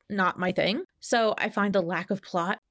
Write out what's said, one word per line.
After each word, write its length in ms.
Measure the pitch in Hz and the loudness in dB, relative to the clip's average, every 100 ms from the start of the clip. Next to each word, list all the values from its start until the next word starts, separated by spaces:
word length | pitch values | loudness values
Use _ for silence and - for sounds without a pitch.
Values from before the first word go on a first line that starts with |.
| - | -8
not 300 | 202 180 - | 0 0 0
my 140 | 180 | -2
thing. 320 | 190 175 247 370 _ | 2 0 0 -6 _
So 340 | - 240 220 - | 0 2 2 0
I 100 | 220 | -2
find 260 | 214 202 | 0 2
the 60 | 190 | 2
lack 280 | 170 175 180 | 0 -4 -4
of 120 | 196 | -6
plot 360 | - 180 175 208 _ | -4 -4 -2 -4 _